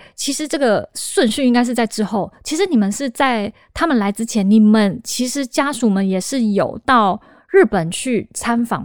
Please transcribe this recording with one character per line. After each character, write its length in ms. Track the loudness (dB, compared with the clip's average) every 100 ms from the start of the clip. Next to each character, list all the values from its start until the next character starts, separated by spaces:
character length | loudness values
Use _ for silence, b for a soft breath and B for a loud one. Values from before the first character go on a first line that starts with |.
| B
其 200 | B -6
实 120 | -6 -4
这 140 | -2
个 300 | 0 0 -2
顺 320 | -10 -4 0 0
序 160 | 2 2
应 60 |
该 100 | 2
是 100 | 2
在 140 | 0 -2
之 160 | -2
后， 260 | -4 -4 -6 b
其 140 | -6 -2
实 80 | 0
你 100 | 2
们 160 | 0
是 180 | -2 -6
在 420 | 0 0 0 -4 b b
他 140 | -4 0
们 100 | 2
来 140 | 0
之 140 | -2 -2
前， 220 | 0 4
你 80 | 6
们 400 | 6 6 2 -2 -8
其 200 | -6 -4
实 220 | -4 -4
家 240 | -2 -2
属 180 | 0 0
们 160 | 0 0
也 140 | -2
是 280 | -4 -2 0
有 300 | 0 -2 -4 0
到 320 | 2 2 -2 b b b 4
日 80 |
本 260 | 4 2 -4
去 400 | -6 -4 -4 -4
参 320 | -8 -2 -2 -2
访、 180 | -4